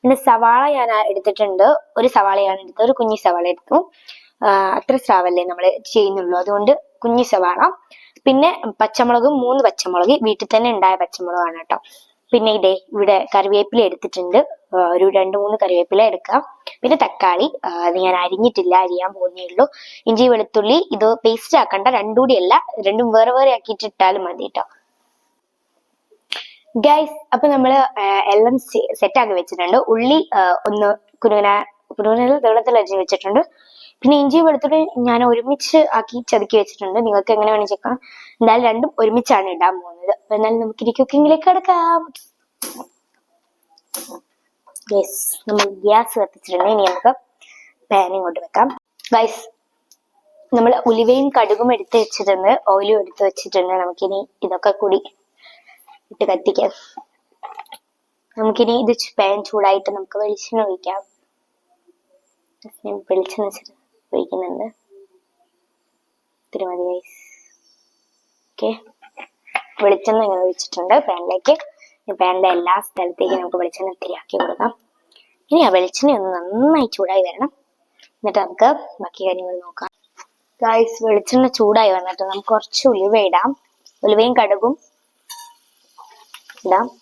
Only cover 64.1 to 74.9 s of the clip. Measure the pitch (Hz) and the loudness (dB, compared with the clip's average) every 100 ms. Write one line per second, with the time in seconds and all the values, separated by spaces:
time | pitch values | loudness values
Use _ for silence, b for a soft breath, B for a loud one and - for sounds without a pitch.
64.1 | - 175 185 180 180 226 _ _ 196 196 | -6 -4 -6 -8 -10 -12 _ _ _ _
65.1 | _ _ _ _ _ _ _ _ _ _ | _ _ _ _ _ _ _ _ _ _
66.1 | _ _ _ _ - 185 180 180 180 - | _ _ _ _ -10 -8 -6 -6 -8 -12
67.1 | b b b b b _ _ _ _ _ | b b b b b _ _ _ _ _
68.1 | _ _ _ _ - 214 220 _ _ - | _ _ _ _ -6 -6 -6 _ _ -20
69.1 | _ - _ _ - - - 202 196 - | _ -20 _ _ -12 -12 -2 2 2 0
70.1 | 220 214 190 185 180 - - 175 240 294 | -2 -2 -2 -4 -4 -12 -10 2 2 2
71.1 | 175 175 185 - 320 - b b b - | -6 -4 -4 0 0 -2 b b b -14
72.1 | 190 180 185 190 175 175 185 208 - 180 | -2 0 4 2 2 0 -2 -2 -8 -8
73.1 | 175 185 190 180 180 175 - 190 180 - | -4 -2 -2 -4 -6 -6 -6 -10 -10 -12
74.1 | 180 - 196 175 180 214 - _ | -12 -8 -6 -6 -4 -6 -6 _